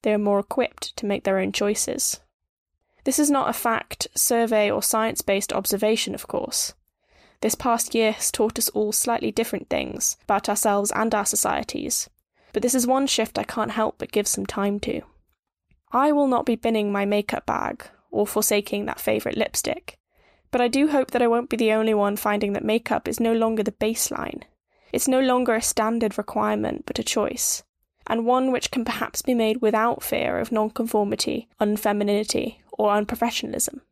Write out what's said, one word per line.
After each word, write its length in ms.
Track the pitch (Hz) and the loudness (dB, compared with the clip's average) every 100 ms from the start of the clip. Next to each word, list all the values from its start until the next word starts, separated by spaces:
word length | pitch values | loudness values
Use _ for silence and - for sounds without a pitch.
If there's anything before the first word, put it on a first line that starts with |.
They 100 | 220 | 2
were 60 | 208 | 2
more 220 | 208 202 | 2 2
equipped 560 | 202 - 240 - - - | 0 -2 -2 -4 -12 -8
to 80 | 202 | -4
make 200 | 196 - | -2 0
their 120 | 190 | 0
own 140 | 190 | 0
choices. 680 | 196 202 214 - - - - _ _ _ _ _ _ _ _ | -2 -2 0 -4 -2 -4 -4 _ _ _ _ _ _ _ _
This 160 | - 262 | -2 2
is 100 | 294 | 4
not 200 | 277 - | 4 0
a 40 | |
fact, 540 | 233 240 226 - - - - | 0 0 -2 -4 -8 -6 -2
survey 560 | - 233 226 220 208 | 2 2 4 2 2
or 100 | 208 | 0
science-based 720 | - 220 220 - - 196 - | 0 0 0 -2 0 0 0
observation, 600 | - 196 202 214 226 - - | -4 -2 0 2 2 -2 -6
of 120 | - | -6
course. 460 | - - - - - _ _ _ _ _ _ | -6 -4 -4 -4 -8 _ _ _ _ _ _
This 120 | - | -2
past 400 | - 254 233 - | 0 0 0 0
year 200 | 226 220 | 2 2
has 180 | 214 - | 0 -4
taught 260 | - 220 226 | 0 0 0
us 120 | - | -2
all 220 | - 214 | 0 0
slightly 400 | 214 - 233 220 | 0 0 -2 0
different 380 | 208 226 202 - | -2 -2 -4 -2
things 480 | - - - - - | -4 -2 -2 -4 -4
about 260 | - 202 - | 0 0 0
ourselves 420 | 208 220 202 202 - | 0 2 2 0 0
and 180 | 220 | 0
our 120 | 208 196 | 0 0
societies, 840 | 208 - - - - - - - _ _ _ _ | 0 0 -2 -4 -8 -4 -4 -6 _ _ _ _
but 100 | 208 | -2
this 100 | 240 | 0
is 140 | 269 240 | 2 2
one 180 | 262 277 | 2 2
shift 320 | - 220 - | 0 -2 -4
I 60 | |
can't 280 | 208 - 214 | -6 -4 -4
help 280 | 220 220 - | 0 -2 -2
but 120 | - | -2
give 160 | 208 202 | -2 0
some 200 | - 196 | -2 -4
time 320 | - 202 202 | -2 -2 -2
to. 220 | - - - _ _ _ _ _ _ _ _ | -4 -6 -8 _ _ _ _ _ _ _ _
I 200 | 240 294 | 2 4
will 160 | 294 277 | 4 4
not 200 | 247 - | 2 2
be 80 | 226 | 0
binning 360 | 233 220 208 | 2 2 0
my 140 | 202 202 | 0 2
makeup 400 | 208 208 - - | 2 0 -4 -2
bag 400 | - - - - _ _ | -2 -2 -6 -14 _ _
or 160 | 208 208 | -2 0
forsaking 600 | 214 214 208 202 202 208 | 0 2 0 0 -4 -4
that 140 | - | -4
favourite 380 | - 214 - - | -2 -2 -2 -2
lipstick, 600 | - - - - - - _ _ _ _ _ | -2 -2 -4 -6 -10 -20 _ _ _ _ _
but 100 | - | 0
I 80 | 240 | 2
do 200 | 269 302 | 4 4
hope 240 | 285 262 | 2 0
that 100 | 240 | 2
I 60 | 240 | 4
won't 220 | 233 247 | 4 0
be 80 | 226 | 0
the 160 | 220 | 2
only 200 | 220 220 | 4 4
one 220 | 214 202 208 | 2 2 0
finding 380 | 208 208 208 | 0 0 0
that 120 | 196 214 | -2 0
makeup 420 | 226 - 262 - | 0 0 -2 -2
is 120 | 226 | 0
no 140 | 226 | 2
longer 280 | 226 226 220 | 2 2 0
the 100 | 208 | -2
baseline. 720 | - 214 226 - - - - - _ _ _ _ | -2 -2 0 -4 -4 -8 -10 -16 _ _ _ _
It's 160 | 254 269 | -2 2
no 120 | 254 | 4
longer 340 | 262 254 247 | 4 2 2
a 80 | 226 | 0
standard 560 | - - 220 233 220 196 | 0 0 0 0 -2 -2
requirement, 680 | 208 - 214 214 214 - - | -6 -2 -2 0 -2 -6 -6
but 140 | - | -6
a 40 | |
choice, 600 | 220 - 208 - - - _ _ _ _ - | -2 0 -2 -2 -2 -4 _ _ _ _ -4
and 180 | 233 226 | -2 2
one 260 | 254 262 | 2 2
which 200 | 254 - | 0 -2
can 140 | - 240 | -2 -2
perhaps 360 | - - - | -4 -4 -4
be 120 | - | 0
made 280 | 247 220 226 | 2 2 2
without 400 | 220 214 226 - | 2 2 0 -2
fear 380 | - - - - | -2 -2 0 -2
of 120 | 226 | -2
nonconformity, 960 | 220 214 - 226 214 202 214 - - - _ | 0 0 -2 0 2 0 -2 -2 -4 -8 _
unfemininity, 1000 | 208 208 214 208 202 202 214 - 226 - _ | 0 2 0 0 2 0 0 -2 -4 -8 _
or 200 | - 214 | 0 2
unprofessionalism. 920 | 208 208 226 233 - - - - 269 _ | 2 0 -2 -2 -2 -6 -4 -4 -6 _